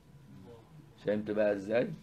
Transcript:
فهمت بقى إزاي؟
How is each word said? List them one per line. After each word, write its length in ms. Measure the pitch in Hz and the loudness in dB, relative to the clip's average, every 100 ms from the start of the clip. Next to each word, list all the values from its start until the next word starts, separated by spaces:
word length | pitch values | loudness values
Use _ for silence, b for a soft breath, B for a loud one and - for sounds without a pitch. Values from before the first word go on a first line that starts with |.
| - - - - 92 - - - - - 101 | -20 -20 -20 -20 -18 -20 -20 -20 -20 -6 -2
فهمت 260 | 107 107 | 0 0
بقى 220 | 104 104 | 2 2
إزاي؟ 360 | 101 98 117 123 - | 2 2 0 0 -4